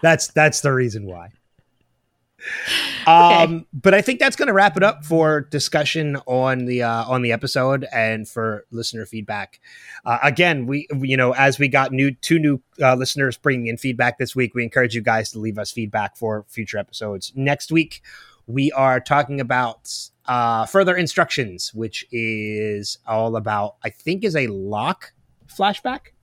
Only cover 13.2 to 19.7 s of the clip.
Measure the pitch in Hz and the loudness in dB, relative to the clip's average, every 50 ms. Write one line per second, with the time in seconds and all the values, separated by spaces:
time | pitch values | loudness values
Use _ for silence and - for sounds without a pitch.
13.2 | 139 131 117 - _ 147 135 123 120 113 117 117 - 135 123 117 127 123 120 _ | -2 -2 -2 -2 _ 0 0 0 -2 -6 -6 -4 -4 -4 -2 0 0 0 0 _
14.2 | 131 117 - 131 123 107 _ 123 117 113 - 131 127 120 110 117 104 117 113 113 | -6 -4 -2 -2 -2 -2 _ -4 -6 -2 0 0 0 0 0 -2 0 0 0 0
15.2 | 113 - - 113 107 113 101 107 104 - - 120 110 101 101 107 104 98 _ - | -2 -4 -8 -8 -8 -6 -6 -6 -8 -8 -6 -8 -8 -4 -4 -4 -4 -4 _ -6
16.2 | 113 110 110 107 104 _ - 117 110 - - 104 98 _ - - 110 107 101 95 | -6 -4 -4 -6 -8 _ -12 -12 -10 -8 -8 -8 -8 _ -10 -10 -8 -8 -8 -8
17.2 | - - _ 135 135 139 143 - - - 160 165 160 160 - - _ - - - | -10 -12 _ -4 -2 -2 -2 -2 -4 -2 0 0 0 0 -6 -20 _ -20 -20 -20
18.2 | - - _ _ _ - 117 131 139 156 - 135 135 131 127 127 123 - 147 143 | -20 -20 _ _ _ -6 -2 0 0 0 2 2 2 2 2 2 0 2 2 2
19.2 | 143 - 139 139 131 117 131 127 127 117 | 2 0 -4 -6 -4 -2 0 0 0 -2